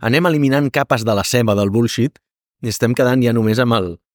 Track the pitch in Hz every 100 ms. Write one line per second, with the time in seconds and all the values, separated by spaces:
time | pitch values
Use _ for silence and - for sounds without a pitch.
0 | 113 143 175 151 139 139 139 147 - 127
1 | 113 101 - 123 110 101 101 110 117 -
2 | 135 _ _ _ _ - 117 - 117 123
3 | 123 127 120 117 110 110 120 113 90 85
4 | _